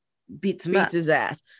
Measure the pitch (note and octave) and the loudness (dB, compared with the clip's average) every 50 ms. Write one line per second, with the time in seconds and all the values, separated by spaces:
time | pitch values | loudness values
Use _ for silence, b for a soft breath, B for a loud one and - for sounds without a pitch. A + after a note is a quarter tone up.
0 | _ _ _ _ _ - - D3 - G3 F3 - - D#3+ F#3 G3 - - - E3+ | _ _ _ _ _ -20 -12 -4 -4 -4 -2 -2 -2 0 2 2 2 2 0 0
1 | E3 D#3 D#3 C3+ A2 - - - b b b | 2 2 2 2 0 -2 -4 -8 b b b